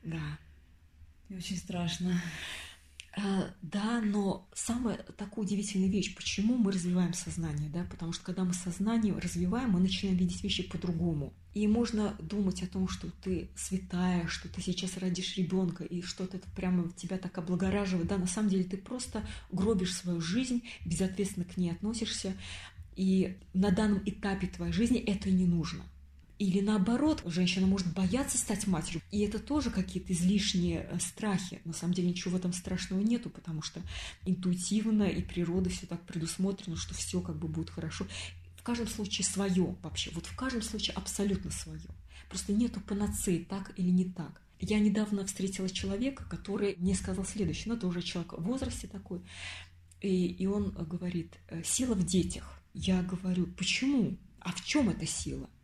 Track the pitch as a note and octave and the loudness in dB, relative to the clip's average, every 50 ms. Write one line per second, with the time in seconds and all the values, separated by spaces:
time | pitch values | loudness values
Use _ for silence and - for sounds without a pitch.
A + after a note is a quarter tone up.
0 | - E3 E3 D#3+ D3+ D3 D3+ D3+ - - - - - - - - - - _ - | -6 -6 -6 -4 -4 -6 -8 -8 -12 -20 -20 -20 -20 -20 -20 -20 -20 -20 _ -20
1 | - - - - - - G3 F#3 F3 - G3+ E3+ - - F#3+ F3 F3 E3 - - | -20 -20 -20 -20 -16 -14 -10 -10 -6 -6 -6 -6 -4 -4 -4 -2 0 0 0 0
2 | F3+ F3+ F3+ F3 F3 E3+ D#3 D#3 - - - - - - - - - - - - | 0 2 2 2 0 -2 -8 -8 -8 -8 -10 -10 -12 -14 -16 -20 -20 -20 -18 -18
3 | - - - G3 G#3 G3 G3 F#3+ - - - - - D3+ D3+ G3+ G#3 A3 A#3+ A#3 | -18 -10 -6 -4 0 0 2 2 0 -2 -4 -12 -12 -6 -4 -2 0 0 0 2
4 | A3 G#3 G3+ G#3 G3+ G3 - - - - - - - - A#3 A#3+ B3+ A3+ F#3+ - | 2 2 2 2 2 2 0 -2 -6 -12 -8 -6 -4 -2 -2 0 0 0 -2 -2
5 | - - - - G#3 G3+ - - G#3+ F#3 G3+ G3 G#3 - - F#3+ F#3+ G3 F#3+ G3+ | -6 -12 -10 -10 -10 -8 -4 -4 -2 0 0 0 0 0 2 2 4 4 4 2
6 | F3 - - - - - - - G3 A3 B3+ B3+ A3 F#3+ F#3+ F#3 E3+ F3+ F3+ F3+ | 2 0 -4 -6 -6 -4 0 2 4 4 6 6 4 4 4 2 2 2 4 4
7 | F3+ E3+ E3 - - E3 D#3 E3+ E3 D#3+ D3 D3 D3+ D3+ C#3+ E3+ F3+ F3+ - - | 4 2 2 -2 -4 -4 -4 -2 -2 -2 -2 -2 -2 -2 -2 -4 -4 -4 -6 -6
8 | F3 E3 E3+ - - - F3 F#3+ F#3+ F3+ F3 F3+ - F3+ E3 - F#3+ A3 A#3 A#3 | -6 -6 -6 -6 -6 -6 -2 0 0 0 0 0 -2 -4 -2 0 2 2 4 4
9 | G#3+ G3+ F3+ - - F3 F3 E3+ F3+ F3+ G#3 A#3+ C4+ A#3+ F#3 F3 F#3 F#3+ - - | 4 2 2 2 -2 -2 0 0 0 2 2 0 2 4 4 6 6 4 4 2
10 | - G3 F#3 F3 F#3 F3+ - - - G3+ - - F#3 - - E3+ - F3+ E3+ E3 | 2 2 4 4 4 2 2 0 0 0 0 0 0 -4 -4 -4 -2 0 0 2
11 | F3 E3+ D#3+ D3 C#3+ - - - - - - G3+ G#3+ G#3 G#3+ A#3 A#3 A3+ - G#3+ | 2 0 0 0 -2 -4 -8 -14 -20 -8 -2 2 4 4 6 6 4 2 2 2
12 | G#3 G3+ G3+ - D#3+ D#3+ G3+ G#3 G3+ F#3+ F3+ - F3+ F#3 - F#3+ F#3 F3+ - - | 2 2 0 -4 -6 -4 0 2 2 2 2 0 -4 -4 0 0 0 0 0 -4
13 | - E3 - - - G3 F#3 E3 F3+ - - - - - F#3+ F#3 F#3+ - - F3 | -6 -10 -10 -6 -2 -2 -2 -2 -2 -6 -10 -10 -6 -2 -2 -4 -2 -2 0 2
14 | F3+ F3+ F3+ F3 E3+ E3 - - - - - - - - F3+ - F#3+ F#3 - F3+ | 2 4 4 2 2 0 -4 -6 -6 -8 -8 -6 -2 -2 -2 -2 -2 -4 -4 -2
15 | F#3 F#3 F3 F3+ F#3 - - G3 F3+ D#3+ F#3 F#3 F#3+ F3 - - E3 - F3+ F3 | -2 0 0 0 -2 -4 0 0 0 2 4 2 2 2 0 -4 -6 -6 -4 -6
16 | F3 F3+ - - F#3+ F#3 - F3+ - - - - F#3+ F#3 F#3 F3+ E3+ E3+ - - | -4 -6 -6 -6 -6 -6 -6 -8 -10 -8 -8 -2 0 2 4 4 2 0 -4 -8
17 | - F3 F#3+ F#3+ F#3+ F#3 - - E3 F3 F3+ E3+ F#3+ F#3+ G3 G3+ G3+ F#3+ F#3 F3+ | -6 -6 -6 -4 -4 -6 -6 -6 -2 0 0 2 2 2 2 2 2 2 2 2
18 | E3 E3+ G3+ F#3+ F3+ F3+ - A3 G#3+ G#3 F#3+ F#3+ F3+ F3+ F#3+ F#3+ - - B3+ B3 | 2 2 2 2 0 0 0 2 2 4 4 4 2 0 -2 -8 -6 -6 -6 -6
19 | - - - G#3+ G#3 - - - - - - F3+ F#3+ A3 A3+ F#3 F#3 F3+ - - | -6 -6 -6 -6 -6 -6 -8 -10 -10 -6 -2 2 2 4 4 4 2 0 -2 -4
20 | - F3 F3 E3+ D#3+ D#3+ F#3 A#3+ C4 B3+ B3+ A#3+ - - - - - E3+ E3 D#3+ | -2 -2 -2 0 0 0 0 0 0 2 0 -2 -2 -4 -14 -8 -4 -2 0 2
21 | F#3+ F#3+ F#3+ - G3+ F#3+ - - F3 - - - F3+ E3+ E3 - - G#3 A#3 A3+ | 0 0 0 0 -2 -2 -2 -4 -6 -4 -2 0 0 0 0 -2 -2 -4 -2 -2
22 | A3+ G#3+ - - - F#3+ F#3+ G3 - - - - - - - - - - - - | -2 -2 -4 -4 -4 -4 -6 -6 -8 -10 -10 -12 -12 -14 -16 -16 -16 -14 -4 0
23 | F#3+ F#3+ F#3+ F#3+ F#3 F#3 F#3 - - - - F#3 F#3+ G#3 F#3 G3+ G#3+ G#3+ G3+ F#3+ | 4 4 6 6 4 2 0 -8 -14 -2 2 4 4 6 6 6 6 4 4 4
24 | - G#3 G3+ - - G3+ G3 G3 F#3 F3+ - - F3 E3+ E3 F3 A#3 A#3 B3+ A3+ | 2 -2 -4 -2 -2 -2 0 0 -2 -4 -4 -2 -2 0 2 2 4 4 4 2
25 | - - G3 G3 - G3 F#3 F#3 F#3 F3+ F3 E3+ D#3 - - - - - - - | 2 0 0 0 2 4 4 6 6 6 4 4 2 0 -4 -8 -10 -14 -18 -20
26 | - - - - - - - - G#3 F#3+ F3 G3+ G3 G#3 G#3+ G#3+ F#3 A3 A#3 B3 | -20 -20 -20 -20 -20 -20 -4 0 2 4 4 4 4 4 4 4 4 4 4 4
27 | C#4+ D#4 D#4 - - F3 D#3+ F3+ F3+ F3+ F3+ F#3 F#3+ F#3+ G3 G3 F3+ F3 D#3 F#3+ | 4 4 2 2 -2 -2 0 2 2 2 4 4 4 4 4 4 2 0 0 2
28 | F#3 F3+ G3+ B3+ C#4 C#4 - - - - A3 G3+ - G3+ F#3 G3 F#3 - - E3 | 2 2 4 2 0 0 0 -2 0 0 -2 0 2 2 2 2 0 -2 -6 -6
29 | - - - G#3 G#3 G3+ G#3+ G#3+ - - C#4+ D4+ C4 A#3 - F#3+ F#3 - - F#3 | -6 -4 0 0 2 2 0 -4 -2 0 0 2 2 2 0 0 -2 0 -2 -6
30 | - - F#3 E3 F3 F#3 G#3 G3+ - - - F#3 F3 F3 E3+ - - - - F3 | -2 0 0 4 4 6 6 4 4 2 2 2 2 2 2 0 -2 -4 -4 -4
31 | - - - - - G#3+ G3 F3+ - - - - - E3 D#3+ - - E3+ F3+ F3+ | -4 -4 -4 -4 -2 0 0 0 0 -4 -10 -10 -8 -8 -8 -4 0 0 2 2
32 | F3+ F3+ F3 F3+ - F3+ F3 F#3 F3+ F3+ F3 - - - F#3 F3+ - - F#3+ F#3 | 2 2 0 0 -2 -2 -2 0 0 0 -2 -2 -4 -4 -4 -4 -2 -2 0 2
33 | G3+ A3 A#3+ A#3 A#3 - - - - - D#3+ D#3 D#3 - - E3+ F3 - - - | 4 4 2 2 0 -6 -10 -10 -10 -6 -6 -6 -6 -6 -8 -8 -8 -8 -8 -8
34 | - - - - - - F#3 - - F#3 F3 F3+ - - G3+ A3 G#3+ A3+ G#3+ G#3 | -8 -10 -12 -8 0 0 0 2 2 0 0 2 0 0 0 2 4 4 4 4
35 | G#3 F#3 - E3+ F#3 - - F3 F3 E3+ E3+ F#3 F#3 F3+ F3+ - - - E3+ E3+ | 4 4 2 0 -2 -2 0 0 0 2 2 2 2 2 0 -4 -6 -6 -8 -8
36 | - - - E3+ D#3+ E3 - - F#3 G3 G3 F#3+ - - E3 E3 - - - - | -8 -6 -4 -4 -4 -2 0 0 0 0 0 -2 -6 -6 -6 -6 -6 -6 -6 -6
37 | - - - F3+ F3 F3 D#3+ D3+ D#3+ D#3 D#3 D#3+ D#3+ - - - - D#3+ - - | -6 -2 -2 -2 -2 -2 -4 -4 -4 -4 -2 -2 -4 -4 -6 -6 -6 -6 -4 -6
38 | G3 - - - - - - - - - - - - - A#3+ A#3 A#3 G#3+ - - | -6 -6 -6 -10 -10 -10 -12 -14 -18 -18 -20 -12 -4 -4 -2 -2 -2 -4 -4 -4
39 | G#3 F#3+ - - F#3 - - F#3 G3+ G3 F3+ F#3 F3+ - - - - D#3+ - - | -4 -2 -2 0 0 0 0 2 2 4 4 4 4 4 0 -6 -8 -8 -4 -4
40 | - - - E3+ F3+ - - - B3+ C4 B3+ A#3 G#3+ - - G#3 - - - - | -4 -4 -4 -8 -8 -8 -6 -4 -2 -2 0 -2 -2 -2 -4 -2 -2 -2 -2 -2
41 | F#3 - - - G3+ G3 F#3+ F#3 - D3 - - - D#3+ D#3 D#3 - - - - | -6 -4 -2 0 2 2 2 0 -2 -4 -6 -6 -8 -8 -10 -12 -12 -12 -16 -16
42 | - - - - - - - F#3+ - - G3+ G#3+ A#3+ A#3+ - - - - G3+ G3+ | -18 -18 -18 -20 -16 -10 -8 -6 -2 2 4 4 4 2 0 -4 -4 -4 -2 0
43 | G#3 G3+ G#3 - - G#3 F3+ D#3+ - - G3 G3 F#3+ - - - F3+ F3+ F3+ F3+ | 0 0 0 -2 2 2 2 0 0 -4 -6 -6 -6 -8 -4 0 2 4 6 6
44 | F#3 F3+ F#3 - D#3+ - - - - - - - - F#3 G#3+ G#3+ G#3 G#3+ F#3+ G#3+ | 4 2 -2 -6 -8 -10 -10 -16 -20 -20 -12 -8 -2 2 4 6 6 6 6 4
45 | G#3+ G#3 G#3 G3 F#3+ F#3+ - - F#3+ F#3+ F#3+ - F#3+ F#3 F#3 - - G3 G3 G3+ | 2 2 0 0 0 -4 -4 -2 -2 -2 0 0 -2 -2 -2 -2 -2 -2 0 0
46 | B3 C4+ C4+ - - - - E3+ - - G3 G#3 G3+ G3+ - E3+ F3 F#3+ F#3+ F#3+ | 0 -2 -2 -4 -8 -8 -8 -8 -4 -4 -2 0 2 0 0 2 2 2 2 2
47 | - - F#3 F3+ F#3+ - - G#3 G3+ D#3+ D3 - - A3 A#3 A#3 G3 F3+ E3+ F3+ | 0 -2 -2 -2 -2 -4 -2 -2 0 0 0 -2 -2 -2 -2 0 0 0 0 -2
48 | F3 - - F3 E3 - - - E3 G3 B3 C4+ C#4 B3 - - - F3+ - F#3+ | -4 -4 -4 -4 -6 -6 -6 -4 -2 -2 -2 -2 -2 -4 -4 -6 -10 -10 -10 -12
49 | - - F#3 F3 - - - - - - - - - - - - - - - - | -10 -8 -10 -10 -10 -12 -16 -12 -12 -12 -12 -12 -14 -18 -20 -20 -20 -20 -18 -6
50 | - G3+ F#3 F#3 F3+ E3+ F3 - F#3 F#3+ G3+ G#3 G3+ F#3+ F#3+ - F3 D#3 F3+ E3+ | 0 2 4 4 4 2 0 0 0 0 2 2 0 0 -2 -4 -6 -4 -4 -4
51 | F3+ F3+ F3 F3 D#3+ - - - - - - E3 E3 - - - B3+ B3+ A3+ F#3+ | -4 -2 -2 -2 -4 -4 -12 -20 -16 -10 -10 -6 -4 -2 0 0 2 2 2 2
52 | F3 D#3 - F#3 E3 - - - - - - - _ _ _ - - F#3 F#3 F#3 | 2 4 4 2 2 2 -2 -8 -10 -12 -16 -18 _ _ _ -2 2 2 4 4
53 | F3 - F#3 - - F#3 F3+ F3+ F3 - - - F3+ - - - C4 C4+ C#4+ C4 | 2 0 -4 -4 -2 0 2 2 0 0 -2 -4 -2 0 0 2 2 4 4 4
54 | G3+ C#3 - - - - - - - - - - - - - D4+ C4+ G3+ E3 - | 4 2 0 -4 -10 -18 -20 -8 -6 -6 -6 -6 -4 2 2 4 4 4 2 0
55 | D#3 D#3 - - - D3+ C3+ C3+ C3+ - - - | -2 -4 -4 -4 -4 -4 -6 -6 -8 -10 -14 -20